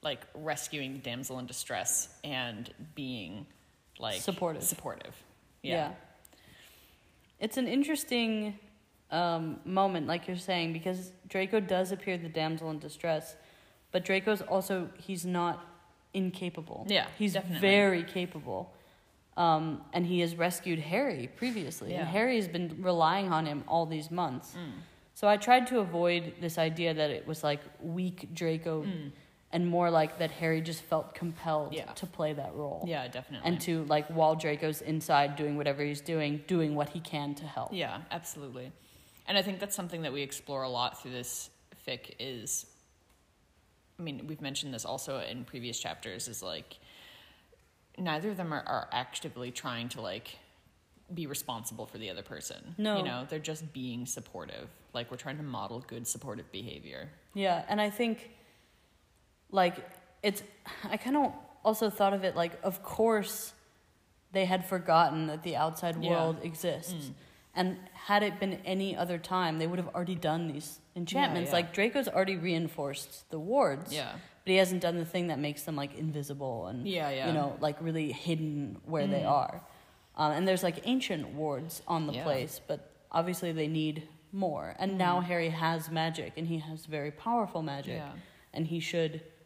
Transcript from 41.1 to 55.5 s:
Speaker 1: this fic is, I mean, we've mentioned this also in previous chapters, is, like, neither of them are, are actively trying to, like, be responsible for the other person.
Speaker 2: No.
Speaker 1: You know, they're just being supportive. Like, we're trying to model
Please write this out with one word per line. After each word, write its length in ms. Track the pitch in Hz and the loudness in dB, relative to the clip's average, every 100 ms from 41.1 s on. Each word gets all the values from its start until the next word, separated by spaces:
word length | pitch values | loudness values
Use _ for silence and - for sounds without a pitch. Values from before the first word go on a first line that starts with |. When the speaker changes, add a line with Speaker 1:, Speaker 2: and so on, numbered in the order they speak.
Speaker 1:
this 380 | 127 123 - - _ _ - - | -8 -6 -8 -10 _ _ -14 -8
fic 280 | 123 - - | -8 -10 -12
is, 460 | 135 123 107 - - - _ _ _ _ _ _ _ _ _ _ _ - | -10 -8 -4 -4 -6 -20 _ _ _ _ _ _ _ _ _ _ _ -12
I 20 | |
mean, 220 | 165 139 147 | -8 -8 -8
we've 140 | 156 | -8
mentioned 320 | 139 143 - | -6 -6 -6
this 100 | 117 - | -6 -6
also 340 | 135 - 135 | -6 -4 -6
in 260 | 90 120 110 | -6 -8 -10
previous 340 | 127 120 110 | -8 -8 -6
chapters, 480 | - 82 113 92 120 | -6 -8 -8 -8 -8
is, 120 | 107 | -8
like, 360 | 92 80 - - - - - - - - _ - _ _ _ - | -8 -10 -12 -20 -20 -20 -20 -20 -20 -20 _ -20 _ _ _ -8
neither 320 | 180 156 196 | -4 -2 -4
of 60 | 196 | -4
them 160 | 175 | -4
are, 100 | 151 - | -4 -2
are 220 | 127 - | -4 -2
actively 580 | 120 127 - 156 123 123 | -4 -4 -8 -10 -8 -10
trying 380 | 123 131 117 120 | -6 -6 -4 -6
to, 120 | 120 | -6
like, 360 | 110 95 - - - _ _ _ _ _ - | -6 -6 -10 -18 -20 _ _ _ _ _ -12
be 140 | 175 151 | -8 -6
responsible 580 | 143 - 117 110 110 107 | -6 -6 -6 -6 -10 -10
for 120 | - | -8
the 120 | 107 | -8
other 140 | 90 | -10
person. 500 | 98 80 - - - 170 | -10 -10 -10 -12 -12 -4
Speaker 2:
No. 200 | 214 202 | 0 0
Speaker 1:
You 60 | |
know, 240 | 185 123 131 | 0 -4 -6
they're 80 | 156 | -6
just 360 | 151 156 160 | -6 -8 -8
being 320 | 135 127 120 123 | -8 -6 -6 -6
supportive. 640 | - 104 92 78 - 67 - - | -8 -8 -12 -12 -12 -14 -18 -12
Like, 180 | 120 120 | -8 -8
we're 60 | 127 | -8
trying 200 | - 147 | -8 -6
to 60 | |
model 380 | 151 | -6